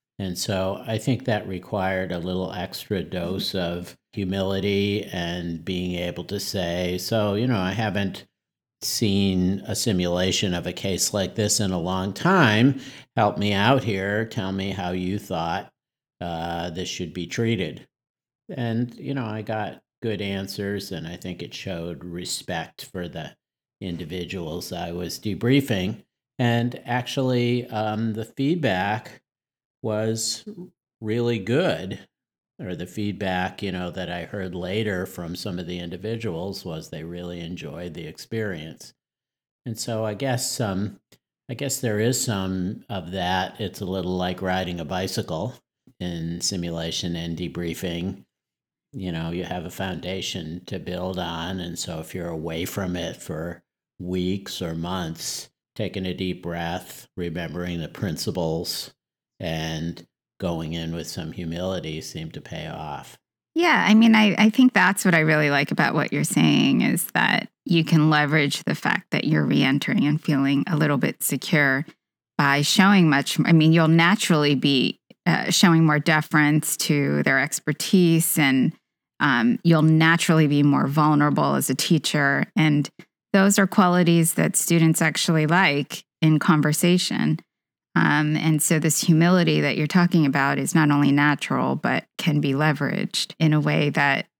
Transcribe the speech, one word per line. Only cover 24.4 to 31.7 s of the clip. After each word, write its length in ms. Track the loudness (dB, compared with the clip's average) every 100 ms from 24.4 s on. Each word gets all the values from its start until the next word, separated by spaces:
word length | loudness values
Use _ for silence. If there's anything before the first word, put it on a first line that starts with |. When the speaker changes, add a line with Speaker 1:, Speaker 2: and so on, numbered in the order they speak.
| -8 -8 -8
Speaker 1:
I 200 | -8 -6
was 280 | -6 -8 -8
debriefing. 840 | -6 -2 2 2 2 0 -2 -6 _ _ _ 0
And 420 | 2 2 0 -4 -4
actually, 840 | -4 -2 -2 0 2 2 0 -2
um, 440 | -4 -2 -2 -2
the 120 | -4 -6
feedback 960 | -2 0 2 2 2 0 -2 -6 -20 _ _ _ _ _ _
was 640 | -4 -2 0 -2 -4 -6 -10 -16 -18 _ _ _
really 380 | -2 0 0 0
good, 600 | 0 0 0